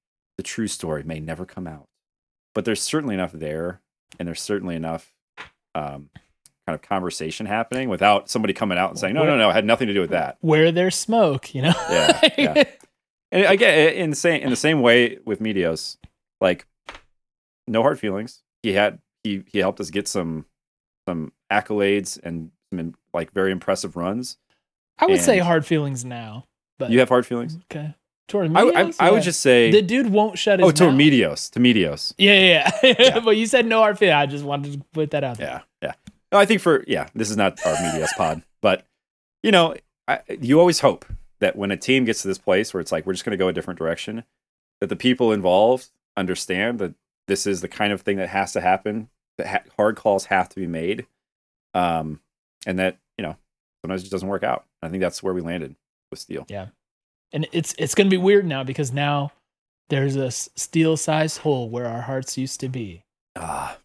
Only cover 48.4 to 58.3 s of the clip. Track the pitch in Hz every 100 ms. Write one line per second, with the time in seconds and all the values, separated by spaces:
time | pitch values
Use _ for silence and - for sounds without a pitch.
48.4 | 95 95 90 95 107 110 110 _ _ -
49.4 | - 98 _ - 107 107 107 98 - 95
50.4 | 90 98 85 82 87 110 - _ _ _
51.4 | _ _ _ 92 87 82 78 76 _ _
52.4 | _ _ - 92 92 - _ - 82 -
53.4 | _ _ _ _ 85 92 95 95 95 98
54.4 | - - _ _ 80 92 90 - 95 90
55.4 | 82 87 69 - _ _ _ - - 69
56.4 | - 101 92 _ _ _ _ _ _ 151
57.4 | - 170 160 - 160 - 196 185 190